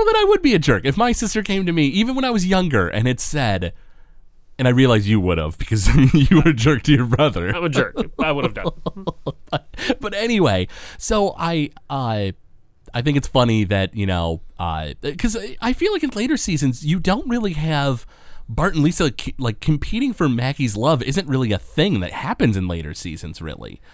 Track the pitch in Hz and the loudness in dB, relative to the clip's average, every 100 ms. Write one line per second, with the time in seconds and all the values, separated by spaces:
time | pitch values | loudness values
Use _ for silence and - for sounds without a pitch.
0 | 440 440 403 403 311 196 - 104 131 139 | 4 4 4 4 4 4 4 2 2 0
1 | 240 233 214 220 202 196 180 165 143 180 | 2 0 -2 -2 -2 -2 0 2 2 2
2 | 226 262 262 226 180 190 175 120 87 92 | 0 0 0 0 2 2 2 0 0 0
3 | 123 120 - 147 120 95 87 - - - | 0 0 -2 -2 0 -2 -4 -10 -18 -20
4 | - - - - - - 127 123 131 113 | -20 -20 -20 -20 -20 0 2 6 6 6
5 | 101 107 90 82 78 - - 110 95 131 | 4 2 2 0 -2 -4 -2 2 4 6
6 | 131 160 135 156 165 123 120 139 - 139 | 6 6 6 6 6 4 2 2 4 2
7 | 120 120 147 90 90 170 170 151 110 - | 4 2 2 0 -4 -2 -2 0 -2 -2
8 | - - 160 143 123 107 165 - - - | -8 -4 -2 0 -2 -4 -6 -6 -10 -8
9 | 190 - - - - - - - - - | -10 -8 -10 -12 -8 -8 -8 -10 -4 -4
10 | 214 196 226 226 147 92 90 - - - | -4 -4 0 2 2 2 -2 -8 -16 -12
11 | - 220 202 - 170 165 147 - - 139 | -2 0 0 -2 -4 -2 -4 -8 -10 -6
12 | 123 110 98 - - - - _ - 120 | -4 -2 -4 -6 -16 -20 -20 _ -12 -4
13 | 135 143 - 131 120 110 98 101 95 113 | 0 0 0 2 4 2 2 0 -2 -4
14 | 98 87 85 82 - - 85 80 78 - | -2 0 -2 -4 -10 -8 -6 -6 -8 -8
15 | 143 160 233 214 196 - 233 254 381 403 | -8 -4 -2 -2 -8 -6 -4 -2 -2 -2
16 | 285 208 247 - - 151 135 123 151 180 | -4 -4 -2 -2 0 0 0 -2 -2 0
17 | 170 214 277 240 214 151 160 151 139 123 | 2 0 0 -2 -2 -2 -2 0 0 -2
18 | - - - - - 113 175 160 147 - | -6 -20 -18 -16 -10 -4 -2 2 0 2
19 | 160 - - - 123 107 - 151 - 226 | -2 -2 -8 -4 -4 -4 -2 -2 -2 -2
20 | 277 - 156 120 131 143 127 101 131 147 | -2 0 0 0 -2 -2 -4 0 0 0
21 | - 165 165 131 123 101 - - 190 127 | 0 -4 -2 -2 0 -2 -4 -2 0 0
22 | 87 - 143 240 127 95 92 85 73 - | -4 -8 -8 0 0 2 -2 -4 -8 -10
23 | 87 78 82 80 80 - 55 - - | -10 -10 -12 -12 -12 -12 -14 -18 -20